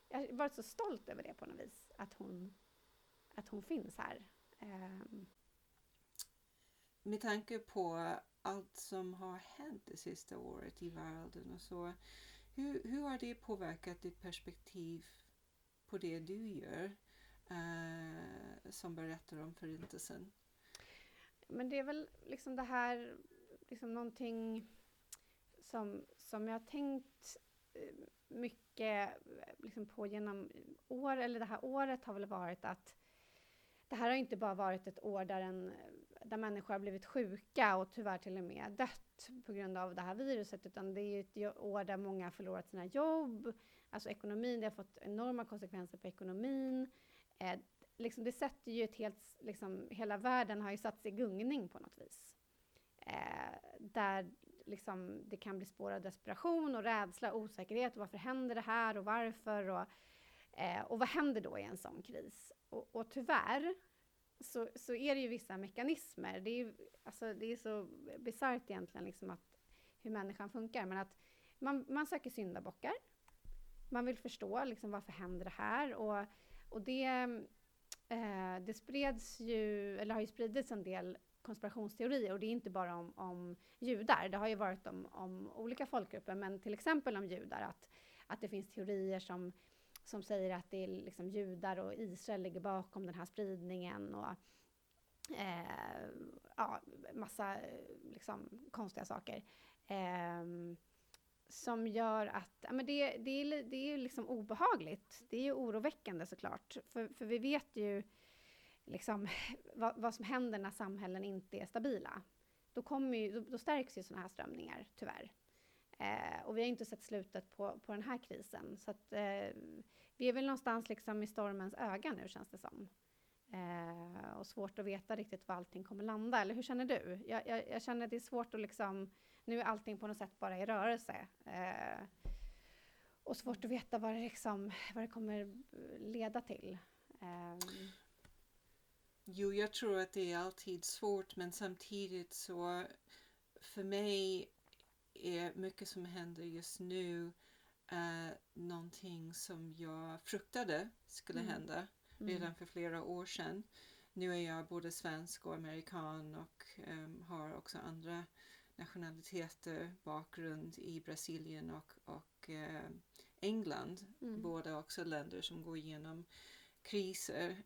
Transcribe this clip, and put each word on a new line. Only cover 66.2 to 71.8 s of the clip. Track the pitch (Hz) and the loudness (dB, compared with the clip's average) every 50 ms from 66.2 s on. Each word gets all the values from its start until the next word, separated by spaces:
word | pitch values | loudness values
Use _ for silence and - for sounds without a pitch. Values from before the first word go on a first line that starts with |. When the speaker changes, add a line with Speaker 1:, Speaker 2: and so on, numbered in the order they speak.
| 190 190 190 190 | -4 -2 -2 -2
Speaker 1:
Det | 190 220 | 0 0
är | 233 | 0
ju, | 247 247 220 - - - - - - - | 0 0 -2 -6 -10 -16 -18 -18 -14 -14
alltså, | 214 - - 233 226 202 | -12 -8 -4 -4 -4 -2
det | - 220 | -2 -2
är | 226 240 | -2 -2
så | 240 - 220 214 208 190 165 - - - - - - | -2 -2 0 0 0 -2 -4 -8 -10 -10 -10 -10 -6
bisarrt | 240 240 220 - 277 262 247 240 - - | -4 -4 0 2 4 4 4 2 0 -4
egentligen | 196 185 180 - - - 175 | -4 -4 -4 -6 -6 -6 -6
liksom | 190 180 - 190 190 | -6 -6 -6 -6 -6
att, | 175 - - _ - - _ - - - - - - _ | -6 -8 -10 _ -20 -20 _ -20 -20 -20 -20 -20 -16 _
hur | - 226 | -4 -2
människan | 220 208 190 196 202 202 202 202 | -2 0 -2 -2 -4 -6 -6 -4
funkar. | - 233 226 226 226 247 196 | -4 -4 -2 0 0 0 0
Men | 185 185 | 2 0
att | 190 196 190 - - - - - - - - - - | 0 -2 -4 -6 -14 -20 -20 -20 -20 -20 -20 -8 0
man, | 262 269 277 269 | 2 4 4 4